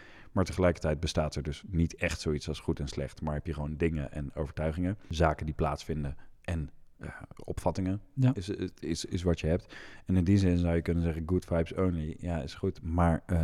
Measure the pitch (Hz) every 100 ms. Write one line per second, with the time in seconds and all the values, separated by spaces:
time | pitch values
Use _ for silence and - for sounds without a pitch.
0 | - - - 104 90 - 90 82 80 76
1 | 82 - 76 - 71 69 - 87 82 -
2 | 85 - - 73 - 73 - 78 73 -
3 | 67 - 78 76 - 73 73 76 85 78
4 | 67 - 71 73 73 - 78 80 90 104
5 | - 80 82 76 76 76 78 73 - 76
6 | 71 71 - - - 82 73 - - -
7 | - - - - - - 92 85 92 101
8 | - - 127 113 92 98 92 - 73 85
9 | - 95 87 82 78 90 - - - -
10 | - 92 87 101 92 87 85 85 82 85
11 | 85 80 80 90 - 85 82 - 92 85
12 | 78 - 87 85 71 - 98 - 82 82
13 | 85 80 - 87